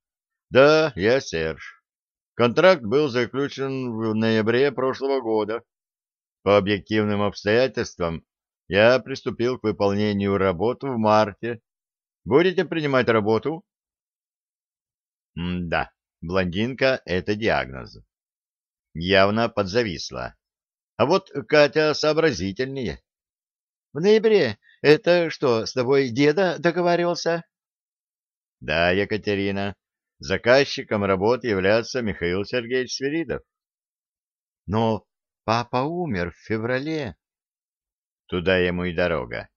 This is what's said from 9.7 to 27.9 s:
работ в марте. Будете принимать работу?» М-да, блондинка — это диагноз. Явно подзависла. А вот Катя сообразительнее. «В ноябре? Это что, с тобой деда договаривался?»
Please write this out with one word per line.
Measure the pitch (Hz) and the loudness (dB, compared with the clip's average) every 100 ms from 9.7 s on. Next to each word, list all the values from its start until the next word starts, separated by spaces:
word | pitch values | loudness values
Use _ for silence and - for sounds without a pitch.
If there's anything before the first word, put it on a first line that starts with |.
| 92 101 101 104 101 101 98 | 0 0 2 0 0 0 2
работ | 95 85 110 127 | 0 0 -2 -4
в | 139 110 | -6 -2
марте. | 107 107 104 - 113 113 _ _ _ _ _ _ 87 | 2 4 2 -2 -10 -10 _ _ _ _ _ _ 2
Будете | 139 180 170 | 4 4 0
принимать | 170 165 147 131 120 | -2 -4 0 0 2
работу?» | 113 101 110 139 165 _ _ _ _ _ _ _ _ _ _ _ _ _ _ _ _ _ - | 2 2 0 -2 -8 _ _ _ _ _ _ _ _ _ _ _ _ _ _ _ _ _ -10
М-да, | 87 90 85 80 69 _ _ _ | -6 -6 -4 -4 -6 _ _ _
блондинка — | 82 95 92 87 120 131 135 131 - | -4 -2 -2 -2 -4 0 0 0 -4
это | 90 95 107 | -6 -2 -2
диагноз. | 107 71 65 65 58 57 _ _ _ _ _ _ _ _ _ | 0 0 -2 -10 -16 -20 _ _ _ _ _ _ _ _ _
Явно | 78 87 95 98 110 117 | -10 2 4 4 2 -2
подзависла. | - 98 113 110 71 - 64 62 _ _ _ _ _ _ - | -2 -2 0 -2 -6 -10 -10 -12 _ _ _ _ _ _ -2
А | 123 | 0
вот | 185 - 143 113 | 0 -2 -12 0
Катя | 151 147 156 156 | 4 4 2 0
сообразительнее. | 143 151 156 160 117 98 95 131 135 104 69 _ _ _ _ _ _ _ _ _ | 0 0 2 0 0 -6 -6 -6 -6 -8 -10 _ _ _ _ _ _ _ _ _
«В | 143 | -2
ноябре? | 196 220 220 208 123 101 _ _ | 4 4 4 2 2 -4 _ _
Это | 139 151 170 175 165 | 4 4 4 2 2
что, | - 135 113 98 | -2 0 0 0
с | |
тобой | 131 123 139 135 | -4 2 2 2
деда | 113 147 156 185 143 | 2 2 4 0 0
договаривался?» | 170 170 175 170 175 170 165 170 - _ _ _ _ | -2 0 0 0 0 -2 -2 -4 -6 _ _ _ _